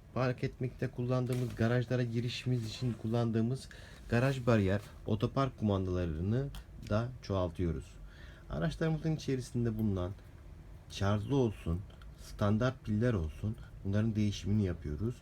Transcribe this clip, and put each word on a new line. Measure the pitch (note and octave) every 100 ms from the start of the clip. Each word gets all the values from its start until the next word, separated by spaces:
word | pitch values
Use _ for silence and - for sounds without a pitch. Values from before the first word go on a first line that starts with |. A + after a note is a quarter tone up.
| -
park | A#2 B2+ B2
etmekte | C3 - B2+ - C3+
kullandığımız, | - B2 B2+ B2 B2 A#2+
garajlara | G#2+ A2+ B2 A#2+ B2+
girişimiz | A#2+ A#2 A#2+ - B2+ B2 A2
için | - B2+ A2
kullandığımız | A2+ A#2 A#2 A2+ A2+ C3+ - - - - -
garaj | A#2 C3+ C3 A#2+
bariyer, | A2+ F#2+ G#2 - - -
otopark | A2 B2 C3+ C3+ -
kumandalarını | G#2+ G2 F#2 F2+ E2+ D2+ F#2+ B2 C#3 - - - -
da | G#2 B2 B2
çoğaltıyoruz. | - F#2+ F2+ E2+ F2 - - - - - - - -
Araçlarımızın | C#3+ E3 - D#3+ D#3 D#3+ D3+
içerisinde | - C3 A#2+ B2 A#2 A2
bulunan | A2 F#2+ F2+ G#2 - - - - - - -
şarjlı | - G2 G#2 A2 C#3
olsun, | A#2 - - F2 - - - -
standart | - - G#2 G#2+ B2 B2+
piller | - G#2+ B2
olsun, | G#2 D#2 - G#2 A2 - -
bunların | G2 G2+ A2+ G#2+
değişimini | G#2 G2+ - G#2+
yapıyoruz | F#2+ E2+ D2 D2 A2 B2